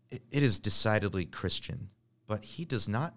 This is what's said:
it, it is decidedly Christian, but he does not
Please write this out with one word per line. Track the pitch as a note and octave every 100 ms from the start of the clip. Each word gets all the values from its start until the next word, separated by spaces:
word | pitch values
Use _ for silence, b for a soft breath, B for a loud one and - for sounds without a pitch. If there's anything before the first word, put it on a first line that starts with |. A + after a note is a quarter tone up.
| _
it, | B2 -
it | C#3
is | C#3 F#2
decidedly | - - A2 G#2+ G2+ F#2 D#2+
Christian, | - F#2 - - - G2 - _ _ -
but | G#2+ -
he | -
does | F3 B2 F#2+
not | G#2+ E3